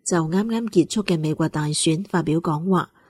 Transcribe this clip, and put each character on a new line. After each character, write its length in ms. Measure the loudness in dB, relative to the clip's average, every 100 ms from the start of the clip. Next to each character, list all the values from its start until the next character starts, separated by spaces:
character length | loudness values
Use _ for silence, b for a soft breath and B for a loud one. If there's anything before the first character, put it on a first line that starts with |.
就 140 | -2 0
啱 280 | 0 0 0
啱 180 | -2 2
結 220 | 2 2 0
束 80 |
嘅 160 | 0 0
美 120 | 0
國 160 | 0 -2
大 180 | 0 -2
選 360 | 0 0 0 -2
發 180 | -2
表 160 | 0 0
講 280 | 0 -2 0
話。 180 | 0 0 b b